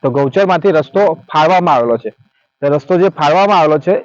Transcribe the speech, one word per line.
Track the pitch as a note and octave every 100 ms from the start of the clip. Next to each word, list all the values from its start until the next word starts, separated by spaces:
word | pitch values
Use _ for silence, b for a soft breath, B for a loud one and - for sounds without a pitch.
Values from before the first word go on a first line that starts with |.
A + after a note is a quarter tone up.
તો | C3+
ગૌચરમાંથી | C3 C#3 F#3+ G3 F3 G3
રસ્તો | D#3 D3 F#3+ G3+ - -
ફાળવામાં | D#3 D#3 F#3 F3 C3+
આવેલો | A#2+ A#2
છે. | A2 - _ _ _ -
તો | C#3+
રસ્તો | C#3+ - F3+
જે | F#3
ફાળવામાં | - D3 F3 G3+ G3
આવેલો | D#3 D3+
છે | E3+ G3+